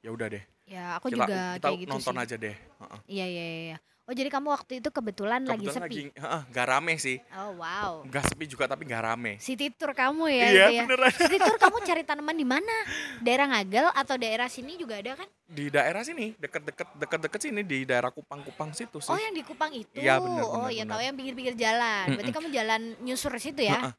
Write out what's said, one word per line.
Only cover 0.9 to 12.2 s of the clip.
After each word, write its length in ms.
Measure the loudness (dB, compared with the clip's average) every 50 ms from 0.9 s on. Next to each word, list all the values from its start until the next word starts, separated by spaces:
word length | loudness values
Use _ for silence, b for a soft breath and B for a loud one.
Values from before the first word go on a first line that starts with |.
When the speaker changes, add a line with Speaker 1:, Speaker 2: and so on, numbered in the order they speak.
| -8
Speaker 2:
aku 160 | -4 -4 -4 0
Speaker 1:
Kita, 80 | 0
Speaker 2:
juga 160 | 0 2 0 -2 -2 -4 -6
Speaker 1:
kita 160 | -2 0 -2
Speaker 2:
kayak 100 | -2 -2
gitu 140 | -4 -6 -6
Speaker 1:
nonton 220 | -4 -4 -4 -2
Speaker 2:
sih. 60 | -4 -4
Speaker 1:
aja 120 | -6 -6
deh. 220 | -8 -8 -8 -8
Heeh. 440 | -10 -18 -20 -20 _ -20 -18 -18 -20 -16
Speaker 2:
Iya, 200 | _ -8 -8 -6 -6
iya, 160 | -8 -8 -8 -10 -10 -10 -12 -12
iya. 100 | -14 -16 _ _ _ _ _
Oh, 80 | -10 -6
jadi 160 | -4 -4 -2
kamu 180 | -2 -4 -2 -2
waktu 300 | -2 -4 -4 _ -12 -6
itu 100 | -6 -4
kebetulan 540 | -4 -4 -6 -6 -6 -4 -2 -2 0 0 0
lagi 240 | -2 -4 -2 -2
Speaker 1:
Kebetulan 160 | -4 -4 -4 -6
Speaker 2:
sepi? 120 | -6 -8 -8
Speaker 1:
lagi, 140 | -10 -10 -12
heeh, 260 | -10 -6 -4 -4 -4 -6
nggak 200 | -6 -2 -2 2 4
rame 260 | 4 2 2 0 -2
sih. 220 | -2 0 -4 -4 -4 -8 _ -12
Speaker 2:
Oh, 160 | -12 -10 -10 -10
wow. 340 | -8 -8 -6 -4 -4 -4 -4 -6 -8 -12
Speaker 1:
Nggak 200 | -6 -4 0 0
sepi 200 | 0 -2 -2 -8
juga, 180 | -10 -2 -2 0
tapi 160 | 0 0 -4 -4
nggak 180 | -6 -4 -2 0
rame. 280 | -2 -2 -2 -2 -6 -6
Speaker 2:
City 300 | -6 -6 -8 -4 -4 -4 -6
tour 220 | -4 _ -6 -4 0
kamu 320 | 2 0 2 2 2 2 2
ya, 180 | 4 6 6 8
Speaker 1:
Iya, 160 | 10 10 10
Speaker 2:
itu 80 | 10 8
ya? 120 | 6 2
Speaker 1:
beneran. 240 | 2 2 6 6 6 6
Speaker 2:
City 240 | 8 6 6 6 8
tour 200 | 6 6 8 10
kamu 180 | 8 8 8 6 0
cari 200 | 2 0 0 2
tanaman 300 | -2 -4 -4